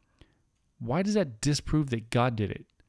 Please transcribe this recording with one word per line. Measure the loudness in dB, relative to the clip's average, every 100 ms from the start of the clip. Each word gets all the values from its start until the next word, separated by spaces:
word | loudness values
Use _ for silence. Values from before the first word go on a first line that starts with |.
| _ _ -20 _ _ _ _ _
why | -4 0
does | 2 0
that | 0 -2
disprove | 0 0 0 0 0
that | -2 0
God | 0 2 0
did | -4
it? | -4 -12 _